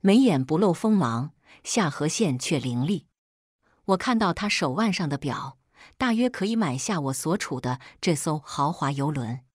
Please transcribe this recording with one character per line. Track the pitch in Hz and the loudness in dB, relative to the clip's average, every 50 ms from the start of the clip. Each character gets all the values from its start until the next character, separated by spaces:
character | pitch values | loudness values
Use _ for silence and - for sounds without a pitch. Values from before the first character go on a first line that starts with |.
眉 | - 190 196 240 | 6 6 6 8
眼 | 269 247 170 135 131 | 8 6 4 4 2
不 | - 156 | 2 2
露 | 160 214 196 165 | 4 4 4 2
锋 | - - 220 220 | 2 2 2 2
芒， | 196 160 120 113 117 131 156 - _ _ _ - - _ | 4 2 2 0 -2 -4 -6 -10 _ _ _ -20 -18 _
下 | - - 240 202 156 | -4 0 0 0 0
颌 | 135 - 147 | 0 -2 -2
线 | 156 - - 226 165 131 127 | -2 0 0 0 0 0 -2
却 | - - 165 139 | -2 -2 -2 -2
凌 | 113 127 120 120 127 | -2 -2 -2 -2 0
厉。 | 156 208 170 - _ _ _ _ _ _ _ _ _ _ _ _ _ _ _ _ - | 0 0 -2 -4 _ _ _ _ _ _ _ _ _ _ _ _ _ _ _ _ -2
我 | 190 | -2
看 | 185 - - 247 220 | 0 2 0 0 2
到 | 220 185 170 | 2 0 0
她 | - 208 208 | 0 -2 -2
手 | - - 185 143 127 | -2 0 0 -2 0
腕 | 180 226 220 180 | 0 0 0 0
上 | - 185 147 | 0 -2 -2
的 | 143 | -4
表， | 135 - 139 - - - 135 - _ _ _ _ _ - - - | -4 -4 -4 -6 -6 -8 -10 -14 _ _ _ _ _ -20 -20 -8
大 | _ 262 254 233 | _ 0 0 2
约 | 220 247 254 | 2 2 0
可 | - - 185 | 0 -2 -2
以 | 202 226 | 0 0
买 | 226 214 156 127 | 0 0 0 -2
下 | 135 - - 214 170 | -4 -4 -2 -2 -2
我 | 143 135 135 | -2 -2 -4
所 | - - 156 175 208 | -4 -2 -2 -2 -2
处 | - - 147 127 | -2 -6 -6 -4
的 | - 123 123 120 - - - _ | -4 -4 -4 -4 -8 -20 -16 _
这 | - 214 165 | 0 0 0
艘 | 143 - 170 151 151 - | 0 0 -4 -4 -4 -6
豪 | - - - 143 143 170 | -10 -4 -2 0 -2 0
华 | - 160 139 | -2 -4 -4
游 | 143 139 139 143 147 | -2 -2 -2 -2 -2
轮。 | 139 120 110 120 127 _ _ _ | -4 -4 -6 -6 -8 _ _ _